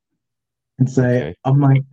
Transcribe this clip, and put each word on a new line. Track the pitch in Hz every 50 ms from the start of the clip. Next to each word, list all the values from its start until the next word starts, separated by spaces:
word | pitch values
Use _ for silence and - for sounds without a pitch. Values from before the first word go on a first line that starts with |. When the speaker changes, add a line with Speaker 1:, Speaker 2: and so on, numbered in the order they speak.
| _ _ _ _ _ _ _ _ _ _ _ _ _ _ _ -
Speaker 1:
And | 131 123
so | 131 131 127
Speaker 2:
Okay. | 123 123 123 73 78 90 - _
Speaker 1:
on | 131 135 143
my, | 143 139 135 131 135 -